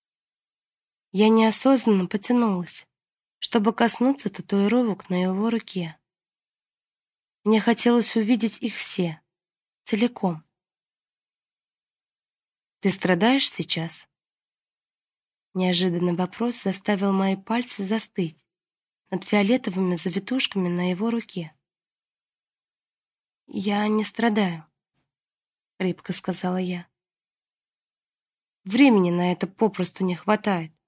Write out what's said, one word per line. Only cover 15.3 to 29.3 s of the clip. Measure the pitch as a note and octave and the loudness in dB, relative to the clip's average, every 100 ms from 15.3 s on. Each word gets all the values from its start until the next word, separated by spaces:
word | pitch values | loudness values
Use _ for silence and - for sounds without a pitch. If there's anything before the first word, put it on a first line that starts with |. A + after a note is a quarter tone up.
| _ _ F#3 | _ _ -2
Неожиданный | F#3 F3 F#3 E3+ F3+ | 0 2 0 0 0
вопрос | F3 F3+ - A#3+ A#3+ | 0 -4 -4 -4 -4
заставил | G3 F#3+ - G3 G3+ | -4 -4 -2 -2 0
мои | F#3+ G3 F#3+ | 0 0 -2
пальцы | - A#3 A#3+ - F#3+ | -4 -4 -4 -4 -4
застыть | A3 - - E3 - _ _ _ _ _ _ _ | -4 -4 -6 -6 -8 _ _ _ _ _ _ _
над | F#3+ | -10
фиолетовыми | - G#3 G3 B3+ A3+ F#3 F#3 F3 | -2 0 2 0 -2 -2 -2 -2
завитушками | F#3 F#3 G3 B3+ - G3 F3+ | -4 -6 -4 -4 -4 -2 -2
на | F3 F3+ | -2 -2
его | F3+ A3+ | -2 -2
руке. | A#3 - F#3 D#3 _ _ _ _ _ _ _ _ _ _ _ _ _ _ _ _ _ _ _ - | -4 -6 -10 -12 _ _ _ _ _ _ _ _ _ _ _ _ _ _ _ _ _ _ _ -12
«Я | - G3 G3+ G#3+ | -6 -2 0 0
не | G#3+ | 0
страдаю», | G#3 - A#3 G#3+ F#3+ E3 - _ _ _ _ _ _ _ _ _ _ - | -2 -2 0 2 0 -4 -12 _ _ _ _ _ _ _ _ _ _ -6
хрипко | F#3 E3+ - | -4 -4 -4
сказала | F3+ - F3 F#3 F#3 | -4 -4 -4 -2 -2
я. | F3+ F3+ - _ _ _ _ _ _ _ _ _ _ _ _ _ _ _ _ _ F#3+ | -4 -6 -12 _ _ _ _ _ _ _ _ _ _ _ _ _ _ _ _ _ -2
«Времени | A#3+ C#4 G#3 F3+ | 6 8 8 4
на | F3 F3+ | 2 0